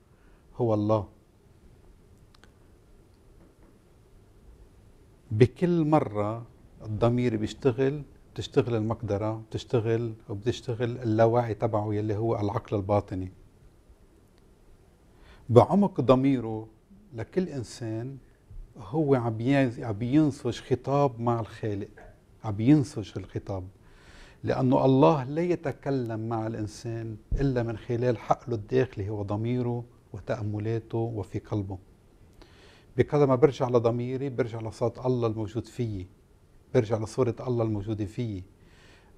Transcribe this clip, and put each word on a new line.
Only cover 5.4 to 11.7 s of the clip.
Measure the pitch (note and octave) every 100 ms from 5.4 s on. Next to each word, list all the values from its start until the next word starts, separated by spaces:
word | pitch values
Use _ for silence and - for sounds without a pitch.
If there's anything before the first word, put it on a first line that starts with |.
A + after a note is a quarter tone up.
| B2 - F3 F3 D3+
مرة | D#3 B2+ G#2 G#2 A#2 A#2 - - - A2
الضمير | G#2+ A#2 A#2+ B2 G#2+
بيشتغل، | G#2+ - C#3 A#2+ C3+ D3 C#3 - -
بتشتغل | - G#2+ - A#2 A2+
المقدرة، | G#2+ A2+ G#2 G2+ G#2+ A2 A2
بتشتغل | A2+ - B2 A2 A2+ A#2 A2 -
وبتشتغل | G#2 A2+ - - A2+ B2 A#2+
اللاواعي | A2+ G#2+ A2+ A#2+ A#2
تبعه | G#2 A#2